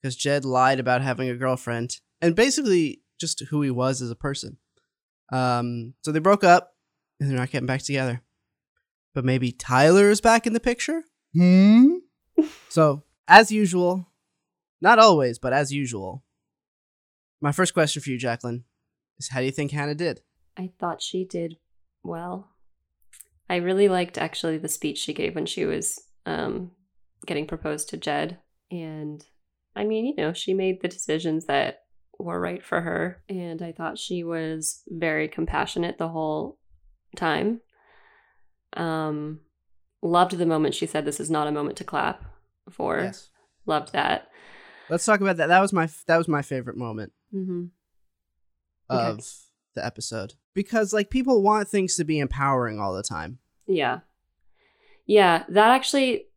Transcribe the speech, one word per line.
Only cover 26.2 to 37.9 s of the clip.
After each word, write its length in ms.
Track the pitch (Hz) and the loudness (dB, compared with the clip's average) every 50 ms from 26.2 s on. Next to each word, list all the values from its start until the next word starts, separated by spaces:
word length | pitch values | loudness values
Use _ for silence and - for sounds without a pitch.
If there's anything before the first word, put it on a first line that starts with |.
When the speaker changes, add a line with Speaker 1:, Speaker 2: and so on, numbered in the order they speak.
| _ | _
Speaker 2:
um, 460 | 170 160 156 160 - - - 180 180 _ _ _ _ _ _ _ _ _ _ - | -8 -6 -6 -6 -6 -6 -8 -10 -12 _ _ _ _ _ _ _ _ _ _ -12
getting 200 | - 175 147 151 | -8 -8 -8 -6
proposed 440 | 156 170 156 - 156 151 151 - - | -8 -10 -8 -8 -8 -8 -8 -8 -10
to 60 | - | -12
Jed. 420 | 170 - 160 147 147 156 160 175 - _ _ _ _ _ _ | -10 -6 -6 -4 -4 -4 -6 -10 -14 _ _ _ _ _ _
And, 520 | 180 175 165 160 156 156 151 151 151 147 - _ _ _ _ _ _ _ _ _ _ | -12 -12 -10 -10 -12 -10 -10 -12 -12 -14 -18 _ _ _ _ _ _ _ _ _ _
I 80 | 202 208 | -6 -4
mean, 220 | 214 220 220 226 | -2 -2 -2 -4
you 100 | 262 294 | -4 -4
know, 160 | - - 156 | -2 -4 -4
she 200 | 175 - - - 190 | -4 -6 -4 -2 -2
made 280 | 190 190 190 185 185 | 0 0 -2 -2 -2
the 60 | - 175 | -6 -8
decisions 560 | 180 - - - 151 160 175 165 156 160 160 | -8 -8 -6 -4 -4 -2 -2 -2 -4 -4 -4
that 380 | - 139 139 - - - _ _ _ _ _ _ _ _ _ | -2 -2 0 -2 -2 -6 _ _ _ _ _ _ _ _ _
were 220 | - 170 170 175 | -10 -8 -6 -4
right 240 | 175 170 175 180 - | -4 -6 -6 -8 -8
for 160 | - 180 170 | -4 -4 -4
her. 420 | 170 170 170 170 170 180 180 - _ _ | -2 -2 -4 -4 -4 -6 -6 -12 _ _
And 340 | 196 185 175 170 165 165 | -10 -10 -8 -10 -10 -10
I 80 | 175 170 | -12 -12
thought 280 | 165 - 165 156 - - | -12 -10 -10 -10 -10 -10
she 260 | - - 180 175 170 | -10 -8 -8 -8 -6
was 580 | 165 170 165 160 160 160 160 156 - - - _ - | -6 -6 -6 -6 -6 -8 -6 -8 -8 -8 -10 _ -14
very 400 | - 165 170 165 156 156 156 151 | -8 -4 -4 -2 -2 -2 -4 -4
compassionate 720 | - - 160 170 - 156 - 170 - - 170 175 - - | -4 -6 -6 -4 -2 -4 -4 -4 -4 -4 -4 -4 -4 -6
the 100 | 165 165 | -6 -6
whole 500 | 165 160 160 156 151 156 - - - _ _ _ _ _ _ _ _ _ _ _ - | -4 -6 -4 -4 -4 -4 -6 -8 -12 _ _ _ _ _ _ _ _ _ _ _ -12
time. 460 | - 180 165 156 156 - 208 233 233 _ _ _ _ _ _ | -6 -4 -2 -2 0 -2 -2 -4 -6 _ _ _ _ _ _